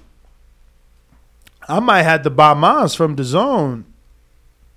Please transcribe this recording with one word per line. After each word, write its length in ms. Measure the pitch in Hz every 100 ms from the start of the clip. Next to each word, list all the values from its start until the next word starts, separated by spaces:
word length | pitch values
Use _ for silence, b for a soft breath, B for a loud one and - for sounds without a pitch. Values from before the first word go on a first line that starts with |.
| _ _ _ _ _ _ _ _ _ _ _ _ _ _ _ _ -
I 120 | 160
might 220 | 247 196
have 200 | 160 160
to 80 | 147
buy 240 | 131 151
mines 400 | 147 170 294 196
from 200 | - 160 143
dazone 680 | 127 147 254 247 147 120 - - _ _ _ _ _ _ _